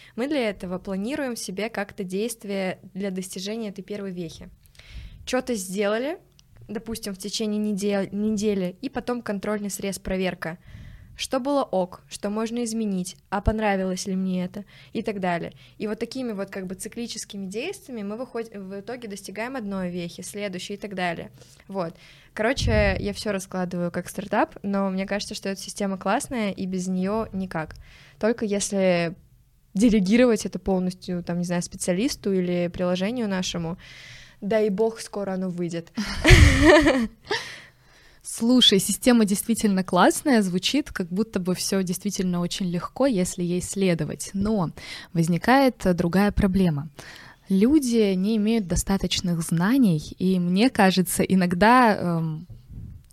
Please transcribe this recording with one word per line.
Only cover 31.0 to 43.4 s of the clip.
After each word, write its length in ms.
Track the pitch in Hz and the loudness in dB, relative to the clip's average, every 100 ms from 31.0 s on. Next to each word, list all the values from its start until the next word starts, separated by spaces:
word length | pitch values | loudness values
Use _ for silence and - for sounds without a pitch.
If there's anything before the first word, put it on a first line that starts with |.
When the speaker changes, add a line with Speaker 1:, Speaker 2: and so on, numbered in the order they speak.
| - 180 | -6 -6
Speaker 1:
там, 160 | 170 175 | -4 -4
не 60 | 175 | -2
знаю, 160 | 175 | -2
специалисту 720 | 170 196 - 180 269 - 208 | -4 -6 -2 0 0 -2 -2
или 340 | 190 180 175 175 | 0 0 0 -2
приложению 540 | 175 180 180 196 254 214 | -2 -2 0 -2 -2 -2
нашему, 500 | 190 185 175 165 180 - - - - - - | -2 -2 -4 -6 -8 -12 -20 -20 -20 -20 -10
дай 300 | 196 220 214 | 0 2 2
бог, 320 | 190 220 226 | 2 0 -2
скоро 320 | - 208 196 | -10 -8 -6
оно 160 | 185 185 | -4 -4
выйдет. 420 | 175 175 170 165 - | -4 -6 -6 -8 -6
<laughs> 1160 | 202 - 302 - - - 294 320 285 262 220 - - 453 - - - _ _ _ - - - | -6 0 8 10 10 8 8 8 8 2 0 -6 -8 -6 -8 -16 -20 _ _ _ -20 -20 -14
Speaker 2:
Слушай, 460 | - 226 254 - 196 | -2 4 6 8 6
система 460 | - 196 254 240 208 | 4 0 4 6 4
действительно 580 | 202 - 226 214 190 | 2 0 0 2 2
классная, 580 | 185 175 233 - 302 233 | 2 4 6 4 4 4
звучит, 480 | 190 180 - 269 - | 4 0 0 0 -2
как 140 | - 175 | -4 -4
будто 320 | 180 220 202 | -2 -2 -2
бы 120 | 180 | -2
всё 300 | 180 - 196 | -2 0 0
действительно 560 | 185 185 202 190 185 175 | 0 -2 -4 -2 -2 0
очень 320 | 175 - 185 | -2 -4 -2
легко, 340 | 175 - - 277 | -2 -4 0 2
если 380 | 202 180 - | 2 0 -2